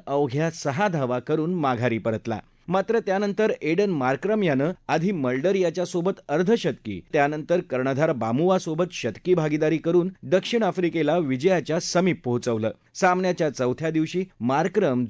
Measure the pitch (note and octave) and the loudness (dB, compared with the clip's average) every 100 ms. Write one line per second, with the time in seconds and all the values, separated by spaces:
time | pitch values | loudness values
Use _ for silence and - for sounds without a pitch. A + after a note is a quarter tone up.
0 | - C#3 C#3+ C3 E3 D#3 D3 C3+ G#3 E3 | -2 0 0 0 -2 -2 -4 0 0 0
1 | B2+ B2 - D#3 D#3 F#3 C#3 A#2+ B2 A2+ | -2 -2 -2 -2 0 0 0 0 0 0
2 | A#2 G#2+ - G#2+ - _ - F#3 F#3+ A3+ | -2 -2 -4 -8 -8 _ -4 -2 0 -2
3 | G3+ F#3+ G#3 G3 A3 - D3+ E3+ G#3 D#3+ | 0 0 0 0 0 0 -2 0 0 0
4 | B2+ C3+ F#3+ A3 F#3 C3+ D3+ F#3 - D3+ | 0 0 0 0 2 2 0 -4 -2 0
5 | F3+ F#3 B2+ C3 E3 G3 F3 E3+ F3 F3+ | 0 0 -2 0 0 2 0 -2 -4 -2
6 | F3 G3 - D3 F3+ A#3 F3 A#2+ G#2+ F#2 | -2 -4 -2 0 2 2 0 -4 -8 -10
7 | - D3+ C#3+ D3+ C#3+ F3 F3 B2+ C3 C3+ | -2 2 2 0 0 -2 0 -2 0 0
8 | D#3 C#3 A2+ B2 F3 F#3 F3 D#3 F3+ - | 0 0 -2 2 2 2 0 -2 -4 -4
9 | A#2 G2+ F3+ F3+ D#3 D3+ D#3 D#3 E3 F3 | -6 -4 0 2 2 2 2 0 2 2
10 | F3+ F#3+ B2+ F3+ - A#3 G3+ E3+ E3+ D#3+ | 2 -4 0 0 2 0 0 0 -2 0
11 | D3 E3+ D3 C3 E3 F3+ C#3+ C3 - F3 | 2 2 0 0 2 2 0 -4 0 0
12 | F#3 - B2 A#2+ B2 A2+ G#2+ - _ - | 2 0 -2 -2 -2 -2 -2 -4 _ 0
13 | F#3 F3+ F#3 F3+ D#3 B2+ B2+ A#2+ D#3+ D#3+ | 2 2 0 0 -2 0 -2 -2 -2 -2
14 | D#3+ F3 F#3 - A#2 C3+ F3+ G#3 F3 B2 | -2 -4 -6 -4 0 0 0 2 2 2
15 | A#2 | -2